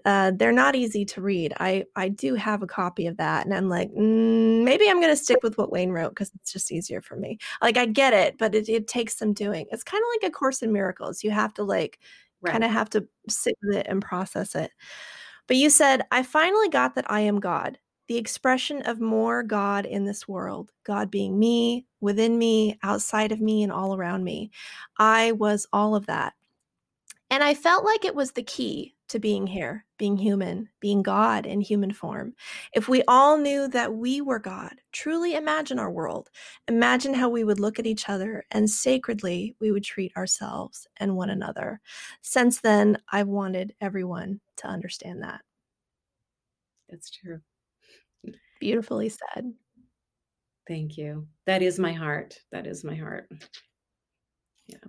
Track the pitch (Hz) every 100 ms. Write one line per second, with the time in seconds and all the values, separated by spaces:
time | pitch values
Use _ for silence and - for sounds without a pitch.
0 | 202 196 190 190 233 247 277 269 233 202
1 | 202 - 196 185 156 - 185 190 - 202
2 | 190 202 262 233 220 208 185 - 180 190
3 | 170 - 156 160 - 185 190 175 202 214
4 | 220 226 226 226 226 226 247 294 415 359
5 | 330 302 - 508 226 214 202 180 185 170
6 | 165 - 196 190 - 190 - 160 - 95
7 | - - - 220 - - 233 247 240 220
8 | 269 208 165 - 220 214 214 226 214 247
9 | 226 - 214 202 208 170 - 226 - 415
10 | 466 453 381 - 269 269 226 208 190 -
11 | - - 214 208 214 - 196 190 156 -
12 | - - _ _ 175 226 226 220 214 214
13 | - _ 214 - 240 - 202 196 - 196
14 | - 180 190 185 202 - - - - -
15 | - - - - - 262 294 - 277 262
16 | - 240 254 311 349 415 403 269 254 254
17 | - 208 208 202 190 160 - - _ _
18 | - 233 214 - 262 254 - 285 - 226
19 | 226 220 226 240 220 208 202 202 - 202
20 | 196 202 - 185 185 190 208 _ - 202
21 | 208 202 196 196 226 233 233 247 - _
22 | 202 202 226 233 226 220 214 214 196 208
23 | - 214 214 220 214 214 202 - 190 190
24 | 175 190 180 - 214 - - - - -
25 | 220 226 226 220 208 208 - 202 214 214
26 | 208 - - - _ _ _ _ _ _
27 | - - _ 269 294 294 339 370 415 427
28 | 370 285 262 240 220 - 240 - - _
29 | - 220 214 202 196 190 131 214 - -
30 | 202 202 208 196 180 180 220 _ 202 202
31 | 196 196 226 214 - 202 196 208 196 208
32 | 165 - 233 - - - - 220 226 254
33 | - 254 285 302 285 277 269 247 233 220
34 | 247 277 277 226 196 185 170 - _ -
35 | 302 330 349 311 311 311 294 254 190 175
36 | 143 82 - - - - - 233 240 254
37 | 269 254 254 233 214 208 208 214 220 220
38 | - 196 208 208 - 220 214 - 254 262
39 | 254 214 185 175 214 - 214 202 208 -
40 | 185 185 185 - - - - - - -
41 | 202 185 185 190 - - - 214 - -
42 | - - - 254 247 - 226 208 208 202
43 | - 202 202 202 190 185 202 - 196 196
44 | 180 175 185 202 _ - - 180 170 -
45 | 180 175 156 - _ _ _ _ _ _
46 | _ _ _ _ _ _ _ _ _ 170
47 | - - 180 160 - _ _ _ _ _
48 | _ _ - - _ _ 202 233 220 220
49 | 220 - - - 240 226 _ _ _ _
50 | _ _ _ _ _ _ - 160 151 151
51 | 151 151 151 _ - 185 185 180 170 165
52 | 151 147 - - _ - - - 156 156
53 | 156 - - 156 - - _ _ _ _
54 | _ _ _ _ _ _ - -